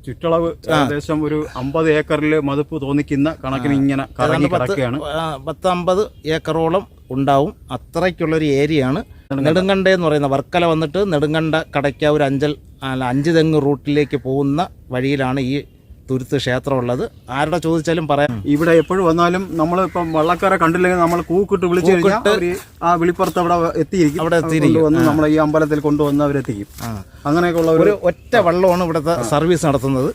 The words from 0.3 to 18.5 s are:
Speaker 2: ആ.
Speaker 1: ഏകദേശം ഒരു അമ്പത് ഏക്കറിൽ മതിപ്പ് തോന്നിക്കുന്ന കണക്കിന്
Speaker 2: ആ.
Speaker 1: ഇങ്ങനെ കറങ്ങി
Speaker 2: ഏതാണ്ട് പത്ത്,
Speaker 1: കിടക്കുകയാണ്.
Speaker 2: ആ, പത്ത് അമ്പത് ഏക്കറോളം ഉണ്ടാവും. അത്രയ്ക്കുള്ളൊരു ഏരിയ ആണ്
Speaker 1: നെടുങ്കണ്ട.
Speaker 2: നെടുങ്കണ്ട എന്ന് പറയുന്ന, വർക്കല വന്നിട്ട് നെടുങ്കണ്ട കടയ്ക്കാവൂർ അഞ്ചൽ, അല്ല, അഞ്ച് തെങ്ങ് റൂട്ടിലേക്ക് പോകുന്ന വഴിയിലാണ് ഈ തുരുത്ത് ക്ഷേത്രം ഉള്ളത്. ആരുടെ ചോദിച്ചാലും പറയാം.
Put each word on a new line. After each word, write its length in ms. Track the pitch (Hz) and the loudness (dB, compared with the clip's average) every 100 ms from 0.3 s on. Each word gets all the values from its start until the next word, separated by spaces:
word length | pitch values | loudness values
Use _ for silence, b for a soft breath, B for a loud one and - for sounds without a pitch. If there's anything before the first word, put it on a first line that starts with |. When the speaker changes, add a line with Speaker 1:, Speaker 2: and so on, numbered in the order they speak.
| 165 170 | 0 -2
Speaker 2:
ആ. 260 | - - 156 | -6 -2 0
Speaker 1:
ഏകദേശം 420 | 135 147 147 151 151 | 0 -2 -4 -4 -2
ഒരു 100 | 151 151 127 | -4 -6 -8
അമ്പത് 260 | 135 160 160 151 | -4 0 2 2
ഏക്കറിൽ 380 | 151 151 151 156 143 | 0 -2 0 0 0
മതിപ്പ് 260 | 139 143 156 | -4 -4 -6
തോന്നിക്കുന്ന 460 | 135 143 143 139 147 156 | -2 -2 0 -2 -2 -2
കണക്കിന് 320 | 135 131 135 139 | -6 -4 0 2
Speaker 2:
ആ. 40 | |
Speaker 1:
ഇങ്ങനെ 220 | 139 139 135 - | 2 0 -6 -2
കറങ്ങി 280 | 127 147 143 | 0 2 0
Speaker 2:
ഏതാണ്ട് 60 | 175 | 0
പത്ത്, 140 | 127 | -2
Speaker 1:
കിടക്കുകയാണ്. 280 | 147 127 135 151 156 | -2 -2 -4 -6 -6
Speaker 2:
ആ, 20 | 160 139 135 | -6 -8 -10
പത്ത് 200 | 156 185 180 | -4 -2 0
അമ്പത് 280 | 175 185 214 - 147 160 | 0 0 -2 -6 -4 -4
ഏക്കറോളം 480 | - 160 160 185 233 - - 127 | -2 -2 0 0 -4 -20 -8 -4
ഉണ്ടാവും. 380 | 139 139 160 - - 131 | 2 2 2 -6 -12 -12
അത്രയ്ക്കുള്ളൊരു 720 | - 165 185 170 160 160 156 139 | -6 -2 -2 -2 -2 0 0 0
ഏരിയ 280 | 147 156 127 | 2 0 0
ആണ് 100 | 156 | -2
Speaker 1:
നെടുങ്കണ്ട. 460 | - - - 139 143 | -6 -18 -8 -2 2
Speaker 2:
നെടുങ്കണ്ട 400 | 170 190 196 190 185 | 2 2 2 2 2
എന്ന് 120 | 165 | 2
പറയുന്ന, 200 | 147 143 135 | 0 0 -2
വർക്കല 300 | - 180 170 | -2 0 0
വന്നിട്ട് 260 | 160 160 175 202 | 0 -2 -2 0
നെടുങ്കണ്ട 420 | 151 147 160 160 156 160 143 | 0 0 -2 0 -2 -2 -2
കടയ്ക്കാവൂർ 460 | 143 - 151 147 139 | -2 0 0 2 0
അഞ്ചൽ, 240 | 139 147 147 - - 135 | 0 -2 -4 -12 -14 -8
അല്ല, 140 | 131 127 | -4 -2
അഞ്ച് 180 | 135 147 165 | 0 2 2
തെങ്ങ് 220 | 160 156 139 | 2 2 0
റൂട്ടിലേക്ക് 520 | 139 147 147 143 139 127 | -2 -2 -2 0 -4 -4
പോകുന്ന 340 | 135 139 147 190 - - | -2 0 -2 -4 -8 -8
വഴിയിലാണ് 480 | 127 135 143 131 135 127 | -4 -2 -2 -2 -2 -2
ഈ 20 | 143 - - _ - - | -6 -8 -20 _ -20 -6
തുരുത്ത് 280 | 131 127 143 | -6 -2 -4
ക്ഷേത്രം 340 | 127 127 139 131 | -2 -4 -2 -2
ഉള്ളത്. 200 | 120 123 220 - - 131 | -2 -4 -6 -12 -10 -4
ആരുടെ 200 | 151 165 | -2 -2
ചോദിച്ചാലും 420 | 156 165 156 165 156 | 0 -2 0 -4 0
പറയാം. 240 | 143 143 113 98 | 0 0 -2 -2